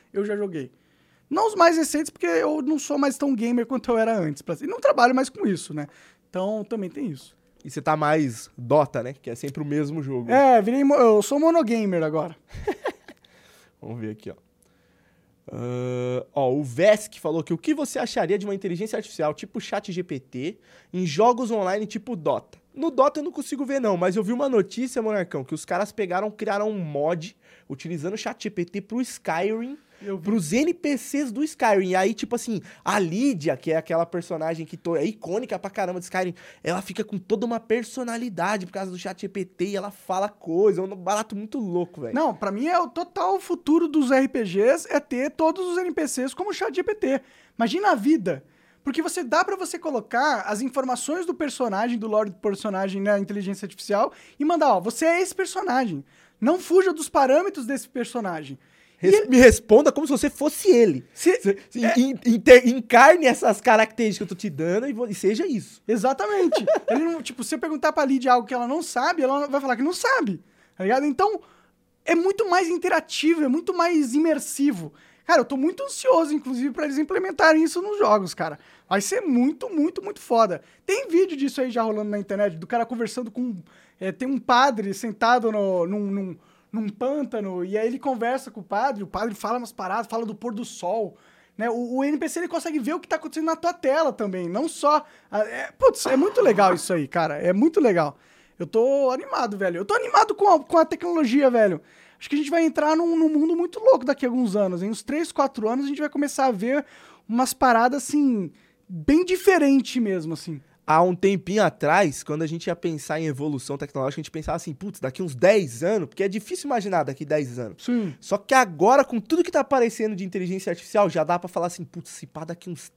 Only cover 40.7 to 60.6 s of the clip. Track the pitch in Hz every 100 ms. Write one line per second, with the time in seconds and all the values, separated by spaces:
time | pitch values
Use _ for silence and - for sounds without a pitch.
40.7 | 175 190 196 175 208 220 202 214 277 208
41.7 | 175 175 170 123 269 311 170 196 202 294
42.7 | 349 311 330 359 392 359 381 - 349 -
43.7 | 330 330 294 254 262 269 269 208 190 226
44.7 | 330 - 285 285 247 277 285 320 349 359
45.7 | 349 370 294 302 - 262 - 403 330 440
46.7 | 277 370 427 262 269 - _ _ - 233
47.7 | 311 403 285 226 320 185 135 - _ _
48.7 | _ - 269 320 - 262 311 381 381 359
49.7 | 349 320 247 - 233 302 240 190 208 262
50.7 | - 262 247 - 339 349 - 294 - 240
51.7 | 196 233 240 220 208 214 180 214 196 214
52.7 | 190 196 196 202 202 196 208 190 196 196
53.7 | - - 202 240 - - - 294 339 294
54.7 | 196 190 - 320 349 370 - 370 381 415
55.7 | 247 240 147 - _ _ - 226 359 -
56.7 | 359 381 311 294 311 262 285 381 370 233
57.7 | 269 - 254 240 247 202 165 139 139 _
58.7 | _ _ - 175 427 403 254 247 - -
59.7 | 214 285 277 294 269 294 - 294 -